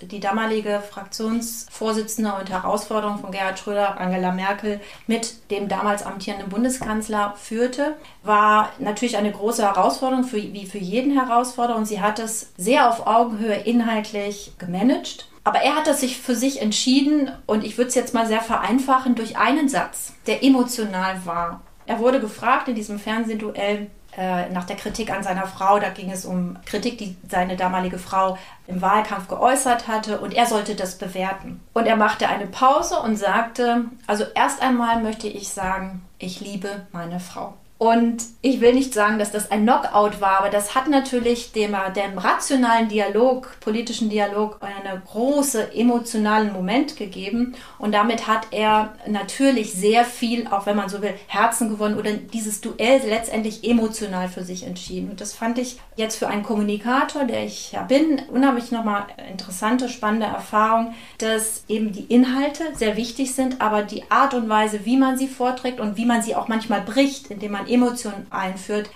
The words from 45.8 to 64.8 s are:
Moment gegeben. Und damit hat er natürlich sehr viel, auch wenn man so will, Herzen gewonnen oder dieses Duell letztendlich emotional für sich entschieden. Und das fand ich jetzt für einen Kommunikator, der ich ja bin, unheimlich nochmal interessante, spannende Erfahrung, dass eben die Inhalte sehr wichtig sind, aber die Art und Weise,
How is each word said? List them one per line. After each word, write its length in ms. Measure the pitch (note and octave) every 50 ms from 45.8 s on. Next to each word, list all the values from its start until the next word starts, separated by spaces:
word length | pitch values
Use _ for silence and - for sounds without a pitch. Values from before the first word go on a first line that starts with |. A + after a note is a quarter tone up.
| A3+ A#3+ A#3+ A#3 A#3 - - A3 G#3 G#3 G#3+ G#3+ G#3+ G#3 G3+
Moment 420 | F#3 F3+ F#3 G#3+ C4 D4+ C#4+ -
gegeben. 580 | - G#3+ G3+ F3+ F#3 F#3+ G3 G#3+ A#3 B3 B3 - - - - - -
Und 140 | - G#3 G#3
damit 340 | G#3 G#3+ A#3 A3+ A#3 -
hat 200 | - A3 - - -
er 440 | - G#3 G#3+ A3 G#3+ G#3+ G#3+ - - - -
natürlich 680 | - G#3+ G3+ G3 F#3+ - - C4+ C#4 C4 A#3 G#3+ G3+ F3+
sehr 320 | F3+ F#3+ G#3 A3 A#3 A#3+
viel, 400 | A#3+ - - - A3+ A#3 A#3+ A#3
auch 180 | - - G3 -
wenn 120 | G#3 G#3
man 120 | G#3 G3 F#3+
so 140 | G3 G3+ G3
will, 100 | G3+ F#3 - -
Herzen 420 | - - G3 G#3+ A#3+ B3 - A#3+ A3
gewonnen 300 | G#3+ G3+ G#3 G#3+ G#3 G#3+
oder 140 | G#3 G#3 G#3
dieses 500 | G#3 - - - A3+ G#3+ G#3+ G#3 - -
Duell 400 | A#3 - - G#3+ A#3 C4+ C4+ C4
letztendlich 560 | G#3+ G#3+ A#3 A3+ - - A3+ G#3+ A3 G#3 - -
emotional 680 | A3+ A#3+ A#3 A3 G#3+ G#3+ - G#3+ G3 F#3 F#3 F#3 F#3
für 120 | F3+ F#3 F#3
sich 200 | F3+ F3+ F3+ E3+
entschieden. 480 | E3+ F3+ F3+ - - F#3 F#3 F#3 F#3
Und 100 | G#3 -
das 140 | G#3+ G#3 -
fand 240 | - A#3 A#3 A#3+ B3
ich 200 | B3 B3 - - - - -
jetzt 200 | - A3 G#3+ -
für 120 | - A#3+ -
einen 160 | G3+ G#3 G#3
Kommunikator, 800 | - A3+ G#3 G#3 G#3 G#3 G#3 G#3 A#3 B3 C4+ D4 D4 - D4 C#4
der 200 | A#3 A3 G#3+ G#3+
ich 280 | G#3 G#3 - - - -
ja 100 | G3+ G3
bin, 400 | F#3 B3+ C#4+ D#4+ D#4+ D4 B3+ - - -
unheimlich 380 | A#3+ C4+ C#4 B3+ A#3+ A#3+ -
nochmal 340 | A#3+ A#3 A3+ G#3+ G#3 G3+ G3+ - - - - -
interessante, 600 | F#3+ F#3 - - F#3 - - G#3+ A#3+ B3+ C4 A#3
spannende 360 | - - - G#3+ G#3+ A3+ A3
Erfahrung, 680 | G3+ - F#3+ F#3 - - - G#3+ A3 A3 A3+ A#3 A#3 - - - - - -
dass 460 | - A3 A3 A3 G#3+ - - - - -
eben 240 | G#3 A3 A3 G#3+ F#3+
die 120 | G#3 -
Inhalte 580 | - A#3 A#3+ B3+ B3+ B3+ C4+ C#4 D4 C#4+ - E4+ D#4 C#4+
sehr 220 | - A#3 G#3+ G3+
wichtig 380 | G#3 A#3+ - - - C4+ C4 -
sind, 260 | - C4 B3+ B3+ -
aber 220 | G#3+ G#3+ G#3+ G#3+ G#3
die 280 | G#3 G#3+ G#3 - -
Art 220 | G#3 A#3+ C4+ C#4 C4
und 160 | B3 A3+ A3
Weise, 380 | G#3+ G#3+ G#3+ G#3+ G#3 G#3